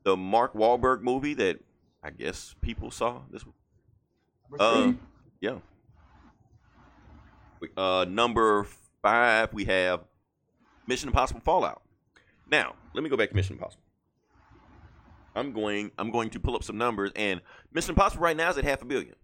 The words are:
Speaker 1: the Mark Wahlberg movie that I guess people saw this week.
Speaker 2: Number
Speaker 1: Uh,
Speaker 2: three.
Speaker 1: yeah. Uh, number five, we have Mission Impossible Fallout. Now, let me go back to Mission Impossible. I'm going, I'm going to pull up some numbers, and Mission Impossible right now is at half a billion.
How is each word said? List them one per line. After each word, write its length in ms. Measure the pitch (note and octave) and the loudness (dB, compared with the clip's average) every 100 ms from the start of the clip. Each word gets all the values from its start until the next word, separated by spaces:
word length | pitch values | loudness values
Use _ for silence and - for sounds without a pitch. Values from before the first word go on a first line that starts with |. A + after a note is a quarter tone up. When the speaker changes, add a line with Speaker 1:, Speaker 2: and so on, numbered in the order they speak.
Speaker 1:
the 160 | G2 F#2+ | 2 0
Mark 380 | F#2+ A2 B2+ | 2 0 0
Wahlberg 460 | G#2+ A2+ B2 B2+ B2+ | 2 2 4 2 0
movie 320 | B2 C3 C#3+ | 0 -2 -4
that 240 | D3 F#2+ D#2+ _ _ _ _ | 0 -2 -2 _ _ _ _
I 80 | D2+ | -18
guess 460 | B1+ A#1 - - - | -10 -10 -10 -16 -8
people 280 | - - A#2 | -8 -6 -10
saw 300 | - A#2+ B2 C3 | -4 -4 -4 -16
this 160 | - | -18
week. 80 | - _ _ _ _ _ _ _ _ _ _ | -20 _ _ _ _ _ _ _ _ _ _
Speaker 2:
Number 140 | - | 2
Speaker 1:
Uh, 180 | G#2+ A2+ | 4 6
Speaker 2:
three. 120 | - - - _ _ _ | 4 0 -8 _ _ _
Speaker 1:
yeah. 180 | G2 B2 _ _ _ _ _ - - _ _ _ _ _ - _ - - - _ - _ E2+ | -8 -8 _ _ _ _ _ -20 -20 _ _ _ _ _ -20 _ -20 -20 -20 _ -20 _ -12
Uh, 300 | - F#2+ F#2 F2+ | -2 0 2 0
number 560 | G2+ A#2+ A2+ A2 G#2 G2+ - _ _ | 2 2 4 4 2 -2 -14 _ _
five, 520 | G#2 A2+ A#2+ A2 A2+ | 2 4 4 4 2
we 120 | G#2+ | -4
have 360 | F#2 F#2+ F2+ F2 - _ _ _ _ _ _ _ - | 0 2 2 0 -6 _ _ _ _ _ _ _ -6
Mission 220 | B2+ D3 | -6 0
Impossible 320 | C3+ B2+ A#2+ | 0 0 -2
Fallout. 400 | D#3 F3+ F2+ - _ _ _ _ _ _ _ | 0 2 0 -4 _ _ _ _ _ _ _
Now, 240 | D3 D#2+ - - | -2 -2 -8 -10
let 100 | - | -8
me 60 | D#3 | -2
go 80 | A#2+ | 0
back 120 | G#2 | 2
to 60 | |
Mission 200 | G2+ F#2 B1+ | 0 -2 -6
Impossible. 260 | - - _ _ _ _ _ _ _ - _ - - - _ - - | -14 -16 _ _ _ _ _ _ _ -20 _ -20 -20 -20 _ -20 -10
I'm 160 | G#2+ C#3 | -8 -6
going, 380 | G#2+ G#2 G#2 G#2 - | -4 -2 -2 -6 -6
I'm 100 | G#2+ | -2
going 200 | A#2 A2 | -2 -2
to 80 | G2 | -4
pull 160 | C3 | -4
up 80 | A#2+ | -4
some 140 | - G#2 | -6 -2
numbers, 320 | A#2+ G#2 G2 | -2 -2 -4
and 260 | - G#2 F2+ - - _ | -2 -4 -4 -8 -20 _
Mission 200 | D#3 E3 | -6 0
Impossible 320 | E3 G3 C#3 | 2 2 2
right 120 | E3+ | 0
now 140 | D#3+ E3+ | 2 -2
is 80 | D#3 | 0
at 60 | |
half 180 | C#3+ C3+ | 0 -2
a 40 | |
billion. 280 | B2 C3 C2 - | -2 -4 -4 -18